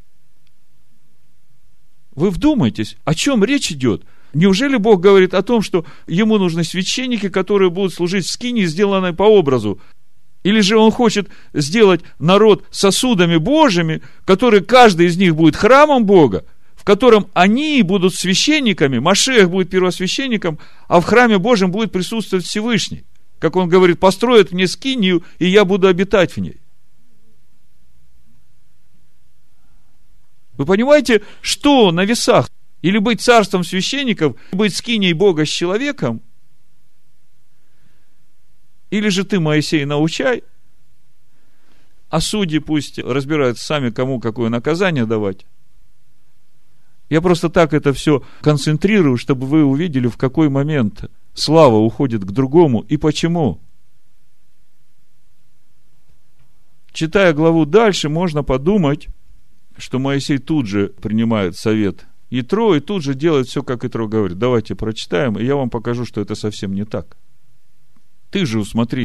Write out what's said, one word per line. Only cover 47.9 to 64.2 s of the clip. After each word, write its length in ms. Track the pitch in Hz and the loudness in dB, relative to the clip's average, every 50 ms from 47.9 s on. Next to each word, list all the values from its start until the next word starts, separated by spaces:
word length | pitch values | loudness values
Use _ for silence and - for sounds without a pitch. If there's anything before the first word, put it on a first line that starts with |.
| 135 | 0
всё 300 | - - - 151 127 - - - - | 0 2 2 2 2 0 -4 -14 -2
концентрирую, 800 | - 151 151 143 - 156 156 151 - 196 220 208 175 143 127 120 | 2 2 2 2 2 0 0 2 2 2 4 4 4 4 2 0
чтобы 280 | - - 143 123 131 | 0 -2 -2 -2 0
вы 160 | 131 143 160 151 | 0 2 4 4
увидели, 460 | 139 135 139 175 185 139 131 123 120 | 4 2 2 -2 -2 -2 0 0 0
в 80 | 113 | -2
какой 320 | - - 131 127 160 160 151 | -2 -4 -2 2 2 2 2
момент 560 | 139 139 139 151 156 147 117 101 - - - - - - - - - | 2 0 -2 0 0 0 0 -2 -2 -6 -12 -14 -14 -16 -18 -16 -10
слава 420 | - - - 147 165 156 135 113 | -8 -2 2 6 6 8 8 6
уходит 480 | 107 107 113 110 - 143 131 113 110 95 | 6 4 2 2 0 -2 -2 -2 -4 -4
к 60 | 92 | -4
другому 500 | 98 117 135 131 135 170 175 151 123 104 | -2 -2 -2 2 4 4 6 6 4 0
и 160 | - - 151 | 0 -2 -4
почему. 640 | 143 - 156 151 - - 165 170 175 156 117 - - - - - - - - - - - - - - - - - - - - - - - - - - - - - - - - - - - - - - - - - - - - - - - - - - - - - - - - - - - - - - - - - - - - - | 0 0 0 -2 0 -2 -2 0 0 0 0 -2 -4 -10 -16 -18 -18 -18 -18 -16 -16 -16 -16 -16 -16 -16 -16 -16 -16 -18 -18 -18 -18 -18 -18 -18 -16 -16 -16 -16 -16 -16 -16 -16 -16 -16 -16 -16 -16 -16 -16 -16 -16 -16 -16 -16 -16 -16 -16 -18 -16 -18 -18 -16 -16 -16 -18 -18 -18 -18 -18 -18 -18 -18 -18 -18 -18 -18 -16 -8
Читая 420 | - 160 160 - 208 202 175 156 | -6 -6 0 2 4 4 4 4
главу 320 | 143 160 165 165 165 160 | 4 4 4 4 4 2
дальше, 420 | 143 151 214 233 214 180 - - 151 | 4 4 4 4 4 2 0 -2 -2
можно 340 | 151 160 185 180 151 151 139 | -2 -2 -2 -2 -2 -4 -2
подумать, 680 | - 135 131 135 165 208 220 170 139 147 147 - - - - - - - - - - - - - - - | 0 -2 0 2 2 2 2 2 2 0 -2 -6 -12 -14 -14 -14 -16 -16 -18 -18 -18 -18 -18 -18 -18 -16
что 220 | - - - - 127 | -14 -12 -6 -4 -4
Моисей 400 | 131 135 139 139 135 - 143 135 | -2 -2 -2 -2 -2 -2 -2 -2
тут 280 | 123 - 160 151 135 | -2 -2 -2 -2 -2
же 220 | 101 98 104 101 98 | 0 0 0 -2 -2
принимает 680 | - - - 107 104 110 117 113 117 107 98 87 90 | -4 -8 -8 -4 0 0 0 2 2 0 0 -2 -2
совет 500 | - - 113 110 110 107 98 85 - - - - - - - | -2 -2 0 0 2 0 0 -2 -4 -12 -16 -18 -18 -14 -8
Итро 440 | 120 127 127 123 - 208 233 220 180 | -6 -6 -2 -2 0 0 2 4 2
и 60 | 147 | 2
тут 220 | 139 - 208 196 143 | 0 -2 -4 -4 -2
же 100 | 139 139 | -2 -4
делает 360 | 131 143 170 160 139 127 - | 0 0 2 2 2 0 0
всё, 140 | - 151 135 | -4 -6 -4
как 220 | - 127 113 - | -4 -6 -6 -6
Итро 240 | 123 - 120 113 107 | -6 -6 -4 -6 -2
говорит. 300 | 104 110 | 0 0